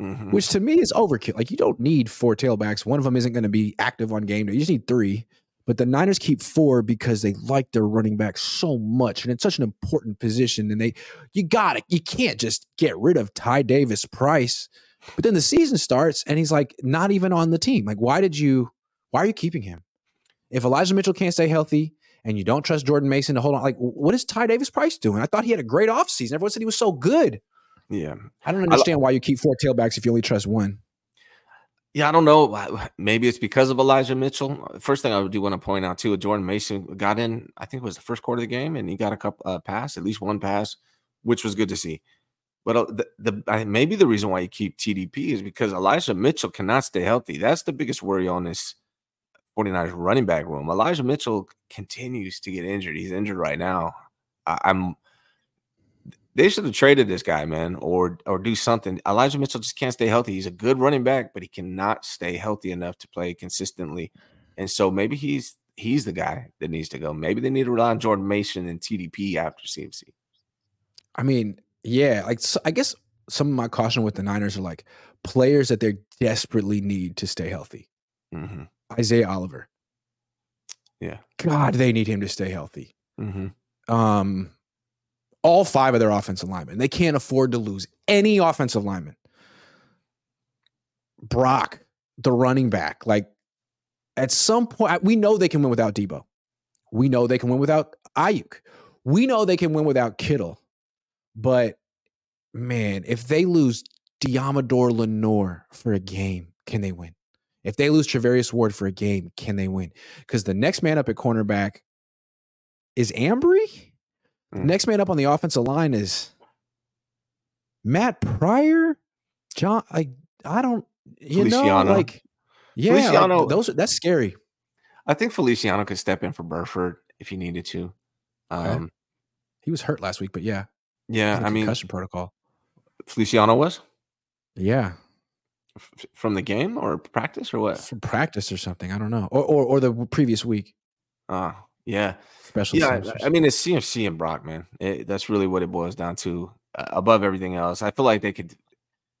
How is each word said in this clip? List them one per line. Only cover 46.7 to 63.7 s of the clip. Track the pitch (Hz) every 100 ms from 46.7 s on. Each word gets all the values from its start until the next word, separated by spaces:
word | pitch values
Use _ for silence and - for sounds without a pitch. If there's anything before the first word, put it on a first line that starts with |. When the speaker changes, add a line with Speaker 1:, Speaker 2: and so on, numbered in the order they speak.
| 127 -
Speaker 1:
stay | 98
healthy. | 90 120 - 73
That's | 107 165
the | -
biggest | 139 135 127
worry | 95 95 92
on | 90 87
this | 82 - - _ _ _ _ _ _ _
forty-niners | - 104 92 85
running | 87 87 127 104
back | 82 82
room. | 73 76
Elijah | 90 110 170
Mitchell | 127 147 - 107 92 _ _
continues | - 98 - 123 127 95 -
to | 98
get | 92
injured. | 87 101 92 78
He's | 90
injured | 92 104 95
right | 78 73
now. | 90 92 82 - - _ _ _ -
I, | 82
I'm, | - 95 92 - _ _ _ _ _ _ _ _ _ _ - - _ -
they | 175
should | 208
have | 175
traded | 104 135 139 110
this | 90
guy, | - 78
man, | 78 78 82 90
or, | 76 90 90 87 -
or | 95
do | 101 110
something. | - 117 95 92 -
Elijah | 104 135 139
Mitchell | 139 -
just | 107 -
can't | 131
stay | 120 113
healthy. | 113 117
He's | 95 95
a |
good | 87 113 135
running | 131 139
back, | 127 135 113
but | 101
he | 90
cannot | - 90 92 98 110 -
stay | - 87 87
healthy | 104 104 92
enough | 87 87 87
to | -
play | - 90
consistently. | 87 90 - 95